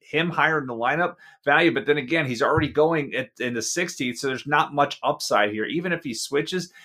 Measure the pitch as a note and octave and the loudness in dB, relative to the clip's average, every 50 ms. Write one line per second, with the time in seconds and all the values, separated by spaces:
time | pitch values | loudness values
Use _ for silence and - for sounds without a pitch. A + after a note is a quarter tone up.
0 | _ - - D#3 E3+ F3 - D3+ D3 D#3 D#3+ D3+ C3+ B2+ A#2 A2+ A#2 C3 D3 E3 | _ -4 -2 0 0 0 2 2 2 2 2 0 -2 -4 -4 -2 0 0 0 0
1 | F3+ E3+ F3 - - - - _ - C#3+ C#3+ D#3+ F3 D#3+ A#2 C3+ A2 C#3 D3 D3 | 0 -2 -4 -8 -20 -20 -20 _ 2 4 4 6 6 4 4 2 2 2 0 0
2 | B2+ B2 E3 E3 D3 C3 A#2+ A2+ C#3 B2+ D3+ D#3+ D3+ B2+ - D3 D#3 D#3+ E3 D3+ | 0 0 0 0 0 0 0 0 2 2 4 2 2 2 4 4 4 4 4 0
3 | C#3 - - C3 B2+ - _ - B2+ B2 A#2+ A2+ - - - F3 F3+ F3+ - - | -2 -2 -4 -6 -6 -6 _ -6 -4 -4 -4 -4 -4 -4 -4 -4 -4 -4 -4 -6
4 | C3+ B2 A#2 - C#3+ C3+ B2+ B2 - C#3+ D3 D3 D3 D3 D3 C#3+ C#3+ C#3+ - - | -6 -6 -4 -4 -4 -4 -4 -4 -2 0 2 2 2 2 0 0 0 0 -2 -4
5 | C3 C#3 D#3 - - - B2+ G#2 G#2 G#2 G#2+ G#2+ G#2+ - C#3 F3 E3+ F3+ E3+ - | -2 -2 -2 -2 -2 0 2 2 2 2 0 -2 -4 -4 -4 -4 -2 -2 -4 -4
6 | - C3+ A2 - - - C#3 D3 D#3 - F#3 F3+ F3+ - _ - | -4 -6 -8 -8 -6 -2 -2 -2 -2 -2 -4 -6 -6 -8 _ -20